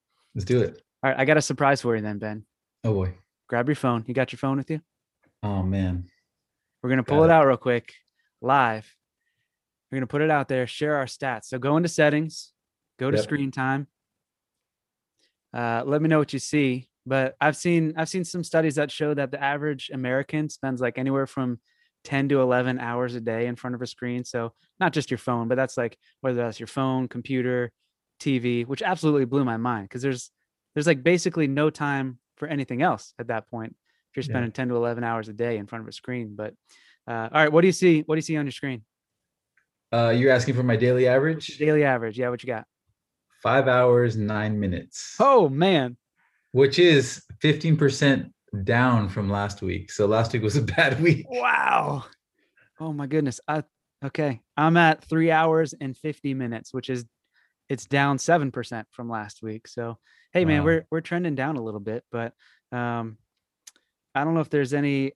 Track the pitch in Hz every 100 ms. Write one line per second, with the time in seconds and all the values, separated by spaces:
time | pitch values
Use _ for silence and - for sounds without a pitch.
0 | _ _ _ 113 92 123 101 - _ _
1 | 135 131 135 156 - 139 143 139 123 113
2 | 107 101 107 107 - _ _ _ 117 101
3 | 92 - _ _ _ 120 123 147 131 120
4 | 110 123 127 117 135 135 131 156 - _
5 | _ _ _ _ 104 98 92 95 92 90
6 | 90 _ _ _ _ _ _ _ 127 131
7 | 120 147 160 165 139 123 127 120 - -
8 | _ _ _ _ 123 139 123 110 - _
9 | _ _ _ _ _ _ _ _ _ 135
10 | 127 143 156 151 135 131 123 - 151 147
11 | 127 - 135 113 - 131 135 156 170 165
12 | 147 147 160 - - _ _ _ _ -
13 | 131 107 104 147 139 131 131 139 139 _
14 | _ _ _ _ _ _ _ _ _ _
15 | _ _ _ _ _ 120 117 117 131 151
16 | 160 156 143 135 - 151 135 127 - _
17 | 127 135 131 - 151 139 175 170 156 165
18 | 160 190 170 180 160 165 160 139 147 -
19 | 151 143 135 135 139 143 151 135 - 131
20 | 123 131 139 156 151 - 135 123 123 131
21 | 135 135 135 - 127 120 _ _ _ _
22 | - 139 139 139 127 123 127 127 120 120
23 | 123 120 113 113 120 120 127 123 123 -
24 | 123 123 123 123 113 - _ - 180 156
25 | - 123 - 120 117 127 131 - 117 -
26 | _ _ 131 120 120 110 117 - 135 131
27 | 127 123 120 131 123 123 120 - _ _
28 | _ - 147 127 123 120 117 135 196 180
29 | 156 147 123 139 131 113 123 113 101 123
30 | 139 127 - _ _ _ _ 151 147 139
31 | 139 175 175 165 143 139 156 - 147 139
32 | 131 123 _ _ 151 143 131 123 170 110
33 | - - 120 113 - 117 113 - _ _
34 | _ - 131 123 117 120 123 120 120 117
35 | 120 113 110 104 117 110 101 113 110 -
36 | - 123 110 104 107 - _ _ _ _
37 | - 117 113 156 151 160 185 170 180 156
38 | 151 156 156 156 143 - 139 123 107 _
39 | _ _ _ _ _ _ _ _ _ 117
40 | 117 120 131 123 120 123 127 110 123 127
41 | 127 127 156 160 - - 151 151 143 127
42 | 113 110 123 123 123 113 - _ _ _
43 | _ _ _ _ 113 131 127 123 123 120
44 | 120 110 104 107 107 107 101 85 - -
45 | - - 269 262 156 135 185 170 127 123
46 | _ _ _ _ _ 127 139 151 175 147
47 | 123 - - - 151 151 165 156 143 -
48 | 143 135 - _ _ 101 95 117 127 117
49 | 101 107 98 101 101 - 95 90 92 -
50 | 101 110 113 123 107 139 113 - 151 131
51 | 170 156 - 247 240 - - - 147 143
52 | - _ _ _ _ _ _ - 160 147
53 | 139 156 143 - - 151 147 _ _ _
54 | 139 - 147 120 _ - 156 170 165 156
55 | - 160 165 160 160 160 151 - 139 127
56 | 156 143 143 131 120 113 - 127 - 123
57 | 117 _ _ _ _ _ - 135 - 139
58 | 143 135 - 170 139 123 113 113 107 -
59 | 120 110 107 - 110 110 - - 117 113
60 | _ _ _ 180 165 151 151 165 - 160
61 | 160 175 175 135 139 147 110 104 104 117
62 | - 117 117 - _ _ _ 123 120 117
63 | 113 110 _ _ _ _ - - _ _
64 | _ 135 151 165 147 147 131 143 143 139
65 | 135